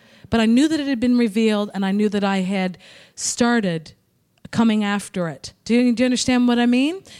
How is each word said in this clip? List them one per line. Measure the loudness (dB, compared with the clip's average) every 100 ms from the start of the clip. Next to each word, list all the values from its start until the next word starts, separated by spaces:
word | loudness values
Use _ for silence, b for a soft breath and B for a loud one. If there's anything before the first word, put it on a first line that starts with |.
| b b b
but | 0
I | 2
knew | 4 2
that | 0
it | -2
had | -2
been | 0 2
revealed, | 2 2 0 0 -2
and | -4 -2
I |
knew | 0 0
that | 0
I | 0 0
had | -2 -2 -4 -6 B B B B
started | -6 -2 0 2 0 -4 -8 -20 _ _ _ _ -8
coming | 0 2 2
after | 0 -4 -6 -6 -6
it. | -8 -16 -12
Do | -2 2
you, | 2
do | 2
you | 0
understand | 0 0 2 2
what | 2
I | 2
mean? | 2 0 -2 -10 B